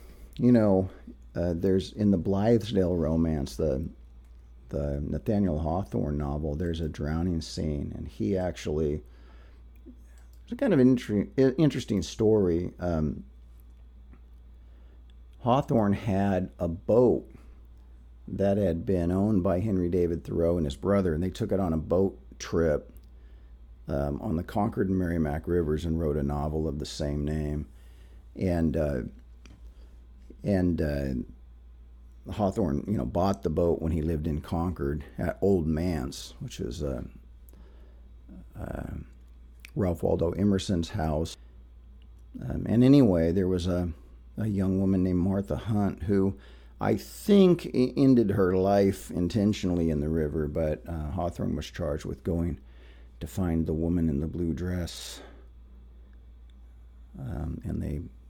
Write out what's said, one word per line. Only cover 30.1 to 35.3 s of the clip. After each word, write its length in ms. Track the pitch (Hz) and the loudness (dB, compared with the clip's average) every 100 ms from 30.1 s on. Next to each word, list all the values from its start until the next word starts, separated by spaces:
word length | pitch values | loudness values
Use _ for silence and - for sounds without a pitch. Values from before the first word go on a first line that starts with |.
| - - - | -20 -20 -8
and, 380 | - 92 90 82 | 0 2 2 2
uh, 1500 | 76 71 67 64 - - - - - - - - - - - | 0 -2 -2 -4 -8 -14 -20 -20 -20 -20 -20 -20 -20 -18 -10
Hawthorne, 520 | 82 98 110 85 71 - | -2 0 2 0 0 -2
you 100 | 87 | -2
know, 80 | 62 | -2
bought 380 | 87 98 90 | 0 0 0
the 60 | 85 | -2
boat 320 | 78 85 78 | 0 2 2
when 100 | 80 | 0
he 100 | 80 | -2
lived 240 | 78 78 80 | 0 -2 -2
in 160 | 76 | -4
Concord 640 | - 87 87 80 71 76 - - | -4 -2 -2 -2 -4 -4 -6 -6
at 200 | - | -6